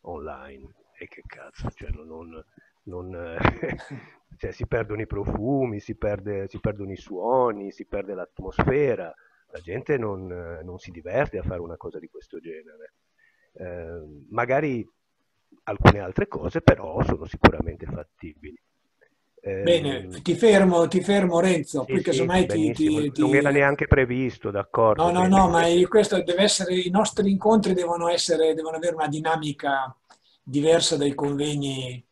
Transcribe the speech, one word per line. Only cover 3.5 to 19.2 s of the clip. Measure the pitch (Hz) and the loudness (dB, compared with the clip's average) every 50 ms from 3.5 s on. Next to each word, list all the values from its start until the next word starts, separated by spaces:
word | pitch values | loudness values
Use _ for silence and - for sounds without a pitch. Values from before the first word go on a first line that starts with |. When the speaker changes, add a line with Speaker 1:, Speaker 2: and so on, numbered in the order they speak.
| - - - - - - - - 143 123 - - _ _ _ _ - | -2 -2 -8 -8 -8 -10 -14 -16 -16 -16 -16 -20 _ _ _ _ -14
Speaker 1:
cioè, | _ - 101 | _ -12 -12
si | - - 117 | -10 -10 -8
perdono | - - 117 110 104 107 104 | -4 -4 -4 -4 -4 -6 -8
i | 110 | -8
profumi, | - - 101 104 - 107 107 104 127 143 135 131 120 104 104 | -8 -8 -6 -6 -6 -6 -4 -4 -2 -2 -2 -2 -4 -4 -8
si | - - 110 | -10 -12 -10
perde, | _ - 104 104 95 98 104 101 98 98 95 | _ -4 -4 -4 -6 -6 -8 -8 -8 -8 -10
si | - 95 | -12 -6
perdono | - 110 98 98 101 95 | -6 -6 -6 -6 -10 -10
i | 95 | -12
suoni, | 87 - - 101 90 92 117 127 131 123 120 107 104 98 98 | -14 -12 -12 -10 -6 -2 0 2 2 2 0 -2 -4 -10 -12
si | - - 107 | -12 -14 -14
perde | _ - 101 95 95 98 | _ -8 -8 -6 -8 -10
l'atmosfera. | 92 87 _ _ - 95 92 - - - 143 131 147 147 131 113 92 90 82 - _ _ _ _ _ _ _ | -10 -10 _ _ -14 -14 -4 -2 0 0 2 2 2 2 0 -2 -4 -6 -12 -14 _ _ _ _ _ _ _
La | - 82 | -20 -18
gente | 82 85 92 127 131 - 147 131 | -12 -8 -8 -8 -2 -2 -2 -2
non, | 113 104 98 92 95 90 90 87 85 82 85 78 | -2 -4 -6 -8 -10 -10 -10 -12 -12 -12 -14 -14
non | 82 90 90 90 | -14 -14 -14 -14
si | - 95 | -16 -16
diverte | 85 85 78 87 98 127 147 147 - | -18 -14 -10 -4 -2 -2 -2 -2 -4
a | 98 | -6
fare | - 92 92 87 | -6 -6 -6 -6
una | 85 82 82 | -8 -10 -12
cosa | - - 85 - 78 | -12 -14 -14 -14 -14
di | 82 | -16
questo | - _ - - _ - - | -16 _ -20 -20 _ -18 -16
genere. | 80 82 80 78 76 78 76 76 76 - _ _ _ _ _ _ _ _ _ _ _ _ _ | -14 -14 -16 -16 -18 -20 -20 -20 -20 -20 _ _ _ _ _ _ _ _ _ _ _ _ _
Eh, | - 92 90 87 87 85 82 85 85 78 76 76 71 69 - | -14 -14 -12 -12 -12 -12 -12 -12 -14 -14 -16 -20 -20 -18 -8
magari | 101 113 120 120 127 147 156 147 127 113 98 _ _ _ _ _ _ _ _ _ _ _ _ _ _ _ _ | -6 -4 -2 0 0 0 0 -2 -4 -4 -6 _ _ _ _ _ _ _ _ _ _ _ _ _ _ _ _
alcune | - 104 104 - - 104 104 | -10 -6 0 0 0 0 -2
altre | 98 90 95 - - - | -10 -6 -4 -4 -4 -4
cose, | - - - - - - | -6 -10 -10 -6 -6 0
però, | - - - - 98 - - 123 | 2 2 2 2 -4 -8 -4 -4
sono | 131 - - - 80 | -2 0 -2 -2 -4
sicuramente | - - - - - - 76 76 82 78 - 85 | -6 -4 4 4 4 4 4 -8 -10 -10 -12 -12
fattibili. | - - - 76 _ _ _ - 82 76 73 76 76 80 - _ _ _ _ _ _ _ _ _ _ _ _ | -10 -10 -12 -12 _ _ _ -18 -18 -18 _ -20 -20 -20 -20 _ _ _ _ _ _ _ _ _ _ _ _